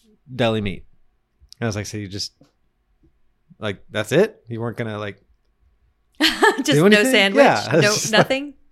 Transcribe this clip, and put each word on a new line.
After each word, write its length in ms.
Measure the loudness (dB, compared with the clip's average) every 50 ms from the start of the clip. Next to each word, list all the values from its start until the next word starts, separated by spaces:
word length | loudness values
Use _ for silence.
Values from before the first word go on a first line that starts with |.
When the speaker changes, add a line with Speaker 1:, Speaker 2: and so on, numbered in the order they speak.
| _ _ _ _ _ -18 -6
Speaker 1:
Deli 280 | -2 -2 0 0 0 -2
meat." 240 | -4 -6 -8 -14 -20 _ _ _ _ _ _ _ _ _ _ _ _ -12 _
And 60 | -6
I 20 | -4
was 80 | -4
like, 80 | -4 -8
"So 120 | -8 -10 -10
you 100 | -10 -10
just, 240 | -10 -10 -10 -10 -12 _ _ _ _ _ _ _ _ _ _ _ _ _ _ _ _ _ _ _ _ _ _ _ -20 _
like, 260 | -8 -8 -8 -10 -14 -10
that's 200 | -8 -8 -6 0
it? 320 | 2 2 2 0 -2 _ _ -14
You 120 | -12 -10 -8
weren't 160 | -10 -8 -8
gonna, 200 | -8 -8 -8 -8
like, 240 | -10 -10 -12 -16 _ _ _ _ _ _ _ _ _ _ _
Speaker 2:
<laughs> 460 | _ _ _ _ _ _ _ _ _
Just 440 | -2 -2 0 2 2 2 2 2 -2
Speaker 1:
do 120 | 0 2 4
Speaker 2:
no 60 | 6
Speaker 1:
anything?" 260 | 6 6 4 4 2 2
Speaker 2:
sandwich? 320 | 2 2 2 4 4 4
Speaker 1:
Yeah, 220 | 4 4 2 -2
<laughs> 40 | 0
I 60 | 0
was 60 | 2 2
Speaker 2:
No, 80 | 2 0
Speaker 1:
just 200 | 0 -4 0 2
like, 60 | 2
Speaker 2:
nothing? 340 | 2 2 0 -4 -6 -10 -14 _ _ _